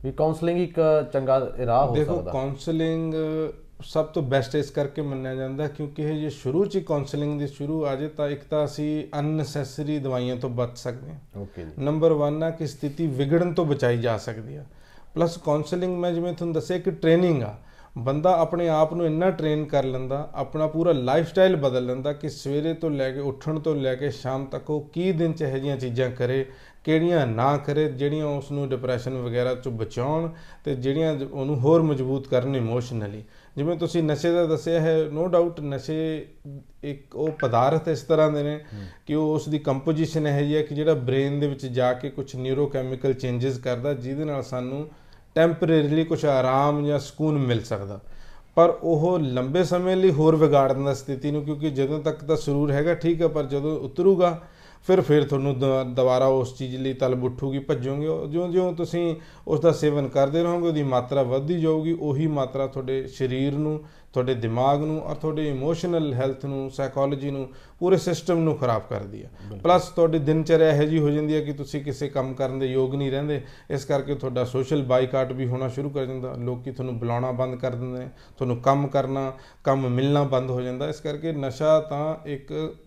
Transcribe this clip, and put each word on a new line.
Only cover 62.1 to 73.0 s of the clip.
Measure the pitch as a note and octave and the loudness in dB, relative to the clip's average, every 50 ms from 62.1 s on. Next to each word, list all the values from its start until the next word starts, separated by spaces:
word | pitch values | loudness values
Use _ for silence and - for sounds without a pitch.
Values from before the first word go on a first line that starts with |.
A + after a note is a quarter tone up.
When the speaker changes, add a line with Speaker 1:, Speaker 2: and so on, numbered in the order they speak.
| C#3 C3+ D#3+ | 0 0 0
Speaker 2:
ਮਾਤਰਾ | D#3 D3+ C#3+ C3 B2+ - C3+ C3+ | 0 0 0 -2 -2 -2 -2 -4
ਤੁਹਾਡੇ | C3 - C#3 C3 B2+ C3+ C3+ C3 | -2 -4 -6 -4 -2 -4 -4 -4
ਸਰੀਰ | C3+ - - C3+ B2 B2+ C3 C3+ C#3+ C#3 | -6 -6 -4 -2 -2 0 0 0 0 0
ਨੂੰ, | C#3+ D3+ D3+ D3+ D3+ D#3 - - - - - - | 0 -2 -2 -2 -4 -8 -14 -20 -20 -20 -4 -2
ਤੁਹਾਡੇ | C3 B2 B2+ C3 | -2 0 0 0
ਦਿਮਾਗ | A2+ A2+ A2 A2+ A#2+ B2+ C#3 C#3+ C#3+ | 0 0 -2 0 2 4 4 4 2
ਨੂੰ | D3+ D#3 D#3 D#3 | 0 -2 -4 -4
ਔਰ | - - D3+ | -4 -6 -8
ਤੁਹਾਡੇ | - - D#3 D#3 D3+ D#3 D3+ | -4 -4 -4 -2 -2 -2 -2
ਇਮੋਸ਼ਨਲ | C#3 C3 C3+ D3+ E3 E3 F#3 F3+ E3+ E3 D#3 D3 C3 | -2 -2 -2 -2 -2 -2 -2 -2 0 0 0 0 -2
ਹੈਲਥ | A#2+ C3 C3+ C3+ C3+ - | -2 -2 -2 -2 -4 -6
ਨੂੰ, | C#3 C#3 C3+ C3+ C3+ | -6 -6 -6 -6 -6
ਸਾਈਕੋਲੋਜੀ | C3+ - C#3 C3 - C#3 C#3 C#3 C#3+ C3+ C3+ C#3+ | -6 -6 -6 -4 0 0 0 0 0 -2 -4 -4
ਨੂੰ, | C#3+ C#3 C3 B2+ - - - - - - | -4 -4 -6 -8 -12 -20 -20 -20 -10 -2
ਪੂਰੇ | E3+ F3+ F#3+ | 2 4 4
ਸਿਸਟਮ | D#3+ - F#3 E3 - - - F3 E3 | 4 4 0 -4 -2 0 0 2 2
ਨੂੰ | E3 D#3+ D3 | 4 2 2
ਖਰਾਬ | - C3 B2 A2+ G#2+ - - | 0 0 0 0 0 -2 -4
ਕਰਦੀ | A#2 G#2 G2+ G2 G#2 G#2+ - | -8 -8 -8 -10 -12 -14 -16
ਆ। | |
Speaker 1:
ਬਿਲਕੁਲ। | - - - - G#2 G#2+ F#2+ | -16 -18 -16 -14 -12 -12 -2
Speaker 2:
ਪਲੱਸ | - E3 F3+ F3+ F3 | 4 4 4 4 4
ਤੁਹਾਡੀ | - - - E3 D#3+ D#3+ E3 | 0 2 4 4 4 4 2
ਦਿਨਚਰਿਆ | C#3 D3 D#3+ D#3 D#3 D#3+ E3 D#3+ D#3+ D#3+ | 2 2 2 2 4 4 6 6 8 6
ਇਹੋ | D3+ C#3+ D3+ | 6 4 4
ਜਿਹੀ | D3+ D#3+ D#3+ | 4 4 4
ਹੋ | D3+ D3 | 4 4
ਜਾਂਦੀ | D3 D3+ D3+ D3+ D#3 | 2 2 0 0 0
ਹੈ | D#3 | 0
ਕਿ | D3+ C#3+ D3 | 0 -2 -6
ਤੁਸੀਂ | C#3+ C#3+ C3 - D3 C#3 | -8 -8 -6 -6 -6 -6
ਕਿਸੇ | D3 C3 A#2+ D3 C3+ | -6 -6 -4 -6 -4
ਕੰਮ | C3+ C#3 B2+ C3+ C3 | -2 -2 -2 -2 -2
ਕਰਨ | B2+ C3+ C3+ - C3+ | -2 -2 -2 -2 -2
ਦੇ | C3+ | -2
ਯੋਗ | C3 B2+ C3 C3 C3 C3+ | 0 2 2 0 2 0
ਨਹੀਂ | C#3+ | -2